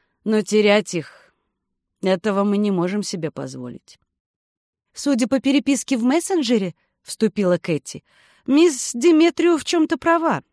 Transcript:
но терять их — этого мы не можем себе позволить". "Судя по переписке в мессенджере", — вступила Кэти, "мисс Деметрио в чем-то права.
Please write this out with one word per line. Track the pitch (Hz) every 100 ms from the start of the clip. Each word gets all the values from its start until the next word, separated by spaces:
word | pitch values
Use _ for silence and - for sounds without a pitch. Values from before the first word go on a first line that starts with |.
| _ _
но | 202 214
терять | 202 214 208 208 -
их — | 170 143 - _ _ _ _ _ _ _ _
этого | 196 185 214 196
мы | 202 202
не | 208
можем | 185 175 208
себе | 190 180 156
позволить". | - 139 131 123 117 _ - _ _ _ _ _ _ _ _ _
"Судя | - 285 262 240
по | 269
переписке | 269 285 - 277 - 262
в |
мессенджере", — | 240 311 - 370 233 233 190 - _ _ -
вступила | - 220 - 185 175
Кэти, | - 151 - 147 _ _ _ _ -
"мисс | 277 349 262 -
Деметрио | 240 311 311 339 - 339 320
в |
чем-то | - 349 311 330
права. | 339 330 330 180 -